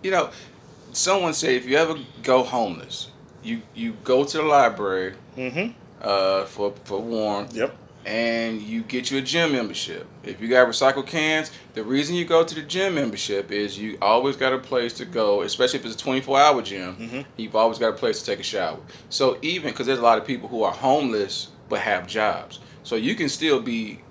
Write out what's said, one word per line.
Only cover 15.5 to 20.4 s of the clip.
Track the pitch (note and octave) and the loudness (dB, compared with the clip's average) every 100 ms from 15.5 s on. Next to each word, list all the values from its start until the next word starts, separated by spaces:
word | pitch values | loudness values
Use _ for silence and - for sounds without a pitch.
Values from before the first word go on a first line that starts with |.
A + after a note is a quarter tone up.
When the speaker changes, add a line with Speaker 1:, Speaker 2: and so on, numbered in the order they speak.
| - B2 - | 0 0 0
Speaker 1:
if | A2+ | -6
it's | G#2+ | -8
a | |
twenty-four | - C3 C3+ C#3 | -2 -2 2 6
hour | D3 C3+ | 6 6
gym, | G2+ G2 F2+ F#2 | -2 -8 -8 -10
Speaker 2:
Mm-hmm. | A2+ B2 C#3 - | -10 -10 -12 -12
Speaker 1:
you've | A2 G#2+ | -4 2
always | A2+ A2 | 2 2
got | A2+ | -2
a | |
place | G#2+ A#2+ G#2 | 0 -2 -2
to | - | -4
take | G2 | -6
a | |
shower. | - G2+ E2+ D#2+ - - - | -4 -4 -4 -6 -14 -20 -8
So | - C3+ - | 0 2 2
even, | D3+ F3+ D3 | -4 -4 -6
'cause | A#2 B2 | -4 -2
there's | C3 | 4
a | |
lot | A#2 A2 | 6 4
of | G#2+ | 2
people | B2 | -6